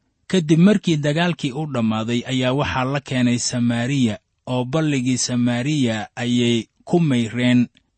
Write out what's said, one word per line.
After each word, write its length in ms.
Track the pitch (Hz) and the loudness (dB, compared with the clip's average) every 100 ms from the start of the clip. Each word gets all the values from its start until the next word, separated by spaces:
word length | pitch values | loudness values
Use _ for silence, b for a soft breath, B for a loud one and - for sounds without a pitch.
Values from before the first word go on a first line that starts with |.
| _ _ - | _ _ -4
Kadib 320 | 190 151 165 | -2 2 4
markii 380 | 190 214 180 151 | 6 4 0 0
dagaalkii 560 | 147 156 175 - 139 | 0 0 -2 -2 -6
u 140 | 117 156 | -6 -6
dhammaaday, 500 | 127 113 110 110 120 120 | -2 0 -2 -2 -4 -2
ayaa 260 | 131 127 | -2 0
waxaa 320 | 139 - 131 | 0 -2 -2
la 160 | 131 143 | -2 -4
keenay 380 | - 127 123 120 | -4 0 0 0
Samaariya, 800 | - 123 120 117 123 143 117 98 _ _ - | -2 -2 -2 -2 -2 0 0 -2 _ _ -6
oo 180 | 127 | -4
balligii 540 | 123 160 156 135 127 123 | -2 -2 0 0 0 -2
Samaariya 880 | - 123 123 120 139 151 120 110 98 - | -2 0 0 0 0 0 0 -2 -6 -6
ayay 520 | 120 120 120 117 - _ | -2 0 2 0 -4 _
ku 160 | - 175 | 0 2
mayreen 680 | 156 120 110 120 123 123 120 _ _ | 2 0 0 0 4 4 2 _ _